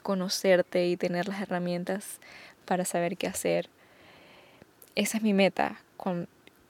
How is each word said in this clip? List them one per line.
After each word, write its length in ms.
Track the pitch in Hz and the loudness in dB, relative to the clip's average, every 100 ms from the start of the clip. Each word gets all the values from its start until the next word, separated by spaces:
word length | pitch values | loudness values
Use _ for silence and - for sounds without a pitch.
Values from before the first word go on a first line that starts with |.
conocerte 840 | - 190 185 - 196 180 - 180 175 | -4 -2 -2 0 6 6 4 0 0
y 80 | 175 | 0
tener 320 | 180 175 175 | -2 -2 -4
las 120 | 202 | -4
herramientas 800 | 185 180 175 175 185 196 - - - - - - | -4 -2 -2 -2 -4 -6 -8 -16 -20 -20 -20 -12
para 200 | - 180 | -2 -2
saber 320 | 175 175 175 190 | 0 -2 -2 -2
qué 100 | 196 | -4
hacer. 420 | - 175 170 - _ - - - - - - - - - _ - | -2 0 0 -2 _ -20 -20 -20 -20 -20 -20 -20 -20 -20 _ -6
Esa 240 | - 208 220 | -2 -2 0
es 40 | |
mi 120 | 220 | 2
meta 460 | 196 190 - - 208 - - | 4 4 2 -2 -4 -16 -10
con 320 | 190 175 175 _ - - | -6 -6 -8 _ -20 -20